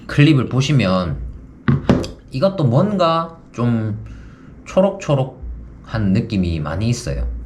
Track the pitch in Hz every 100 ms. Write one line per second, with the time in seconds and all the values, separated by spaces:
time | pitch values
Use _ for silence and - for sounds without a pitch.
0 | - - 147 139 110 127 139 143 95 92
1 | 85 71 - - - - - - - -
2 | - - - 131 190 190 135 131 202 196
3 | 165 165 165 - - - 120 113 110 107
4 | - - - - - - - 185 190 -
5 | - 139 - - - - - - - 113
6 | 98 107 117 101 87 82 73 90 113 117
7 | - 64 62 -